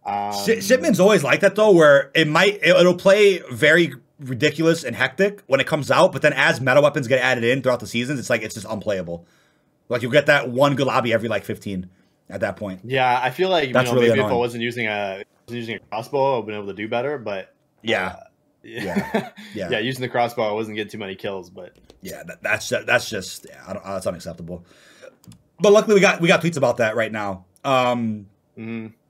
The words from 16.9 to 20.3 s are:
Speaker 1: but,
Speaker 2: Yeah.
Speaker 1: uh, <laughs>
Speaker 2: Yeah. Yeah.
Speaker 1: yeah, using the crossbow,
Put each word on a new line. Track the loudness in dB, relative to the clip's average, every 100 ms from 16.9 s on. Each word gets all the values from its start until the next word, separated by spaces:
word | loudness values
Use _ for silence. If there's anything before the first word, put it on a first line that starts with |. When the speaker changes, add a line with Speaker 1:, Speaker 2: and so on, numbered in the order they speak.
| -6 -6 -8
Speaker 1:
but, | -8 -10 -12 _ _ _
Speaker 2:
Yeah. | -4 -2 -4
Speaker 1:
uh, | -10 -20
<laughs> | _ _ _
Speaker 2:
Yeah. | -16 -12 -6 -6 -4 -6 -8 -18 -16 -12
Yeah. | -6
Speaker 1:
yeah, | -4
using | -6 -8
the | -6
crossbow, | -4 -4